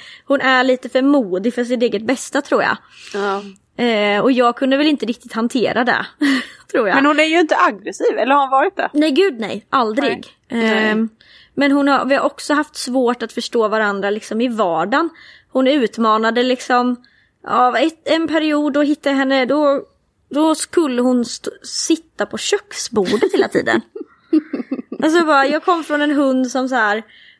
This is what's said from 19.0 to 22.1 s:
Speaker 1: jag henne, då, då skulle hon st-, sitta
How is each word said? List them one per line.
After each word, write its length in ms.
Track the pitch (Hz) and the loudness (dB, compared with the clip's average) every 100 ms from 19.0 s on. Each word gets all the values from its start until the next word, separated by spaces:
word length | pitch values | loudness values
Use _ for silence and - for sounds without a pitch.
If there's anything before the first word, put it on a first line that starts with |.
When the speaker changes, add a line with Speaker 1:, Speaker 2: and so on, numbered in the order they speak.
| 277 | -2
Speaker 1:
jag 80 | 277 | 0
henne, 260 | 269 269 254 | 0 0 0
då, 360 | 285 294 277 - _ _ _ - | 2 2 0 -4 _ _ _ -6
då 240 | 277 320 | 0 0
skulle 480 | 311 - - 311 240 | 0 -2 -2 0 0
hon 180 | 247 247 | 2 2
st-, 300 | 240 - - - | -2 -8 -12 -12
sitta 640 | - - - 330 - | -12 -6 -2 -4 -4